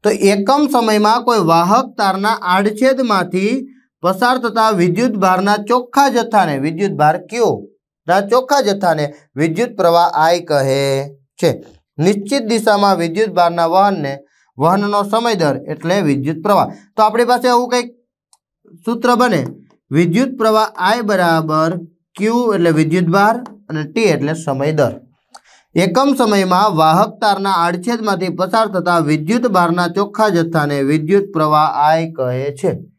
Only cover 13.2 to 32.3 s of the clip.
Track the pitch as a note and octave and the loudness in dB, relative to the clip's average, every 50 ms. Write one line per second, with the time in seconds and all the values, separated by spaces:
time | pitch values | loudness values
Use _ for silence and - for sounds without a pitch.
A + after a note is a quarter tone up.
13.2 | A3 G3+ E3+ F3+ F3 E3+ E3+ F3 E3 E3 E3+ F#3+ G3 G3+ G3 E3+ D3 C#3 C#3 C#3 | -4 -2 2 0 0 2 2 0 -2 2 2 2 2 2 0 -2 -4 -6 -8 -10
14.2 | - _ _ _ _ _ _ B2+ C#3 E3 F#3 G3 G3+ G3+ G#3 G3+ G3+ G3+ A3 A3+ | -14 _ _ _ _ _ _ -2 0 0 2 0 0 0 0 0 0 0 -2 -2
15.2 | A#3 A#3+ A3 F3+ D#3+ C#3+ C3 - - - D3+ D3+ - E3 F#3 G3+ E3 D3 C#3 C#3 | 0 -2 -2 0 0 -2 -2 -4 -8 -10 -12 -8 -2 -2 0 0 2 0 0 0
16.2 | B2+ D3 D#3+ D#3+ - G3+ G3+ F3 C3 - - - _ _ _ - A3 A3 G#3+ A#3+ | -2 -4 -6 -4 -2 0 0 2 0 -2 -6 -16 _ _ _ 0 0 2 2 0
17.2 | A#3+ A#3+ B3 B3 B3+ B3 B3 A#3+ B3 A#3 B3 B3 A#3+ A#3+ _ _ _ _ _ _ | 2 2 0 0 2 2 2 2 0 0 -2 -4 -4 -6 _ _ _ _ _ _
18.2 | _ _ _ _ _ _ _ _ _ _ - - _ A3+ A#3+ A#3 B3 B3 B3 A3 | _ _ _ _ _ _ _ _ _ _ -20 -10 _ -6 -4 0 2 2 2 4
19.2 | B3 A#3+ G3+ D3+ B2 C3 - - - _ _ _ _ _ C3+ D#3 F3 D#3+ D#3+ A#3 | 2 2 0 -2 -4 -6 -12 -16 -20 _ _ _ _ _ 0 0 2 2 2 0
20.2 | C4+ B3+ C4 - - A3 A3 A3 A3 - - - F3+ F#3+ A3+ B3 A3 G3+ G#3 F#3 | 0 -2 -2 -2 0 2 2 2 0 0 -4 -2 0 0 0 0 0 -2 0 0
21.2 | F3+ E3+ E3 D#3+ D#3 D3+ D#3 D#3 D#3+ E3 F#3 F3 E3 - _ _ _ _ _ - | 2 2 2 0 0 -2 0 0 0 0 -2 -6 -10 -14 _ _ _ _ _ -4
22.2 | G3+ A3 A#3 A#3+ B3 A3+ G3+ F3+ E3+ E3+ D#3+ D#3 D#3 D3+ E3 F#3 F3 D#3+ E3+ G3 | -2 0 0 0 0 0 0 2 2 2 2 2 0 0 0 0 0 2 2 2
23.2 | G3+ G#3+ A3+ A#3+ - - - _ _ - D3+ D3+ D3+ - - A#3 A3+ G3 D3+ C3 | 2 2 0 -2 -8 -14 -20 _ _ -8 -8 -8 -8 -6 -4 0 0 0 0 0
24.2 | C3+ D3 D#3+ D#3+ - D3 C3+ C3 C#3 D#3 D#3+ D3+ C#3 - - - - _ _ _ | -2 -4 -6 -6 -6 -6 -4 -2 -2 -2 0 0 0 0 -2 -8 -18 _ _ _
25.2 | _ _ - - _ _ _ _ _ _ _ E3 F#3 F#3+ F3 B3 C#4 C#4+ C4 C#4 | _ _ -20 -20 _ _ _ _ _ _ _ 0 0 2 2 2 2 2 2 2
26.2 | A#3+ G#3+ G#3 G3 F#3+ F3+ F3+ F3+ G#3 G#3+ F3+ D#3 D#3+ D#3+ D#3+ F3+ G#3+ G#3 - - | 2 2 2 2 2 2 2 2 2 2 2 2 2 4 4 2 2 0 -2 -2
27.2 | - G#3 G3 F#3+ G3 G3 F#3+ E3+ E3+ F3 F3 F3 F3+ A#3+ A#3+ A3 A3 G#3 G3 F3 | 0 0 0 0 -2 -2 0 0 0 0 -2 -4 -4 -4 -4 -2 -2 -4 -2 -2
28.2 | F#3 F3 - - F#3 F#3 A3 A3+ A3+ G#3 F#3 F3+ F3 F3+ F3 E3+ D#3 D3 D#3 D3+ | -4 -6 -4 -4 -4 0 0 0 0 0 -2 -4 -2 0 0 0 2 0 -2 -2
29.2 | D3+ D#3+ A3+ B3 A#3 A#3+ F#3+ F#3 F3 E3 E3+ F3+ F3 E3+ F3 G3 G3+ G3+ - - | 0 -2 -2 0 0 2 2 2 2 2 0 0 -2 -2 -2 -4 -4 -4 0 0
30.2 | A3 G#3 F3+ E3+ E3 E3 E3 D#3+ D3 D3 C#3+ C#3 C#3 C3+ D3+ D#3 D3+ D#3 G3 G3+ | 0 2 2 0 0 0 -2 -2 -2 0 -2 -2 0 0 0 0 0 2 0 0
31.2 | G3 G3 - D#3 D#3 D3+ D#3 D3+ D#3 D3+ - C3+ D3 D3+ D#3+ E3 E3 E3 D#3+ - | 0 -2 -2 -2 0 2 2 2 2 2 0 2 2 2 2 2 0 -4 -6 -4
32.2 | C3 B2 | -4 -4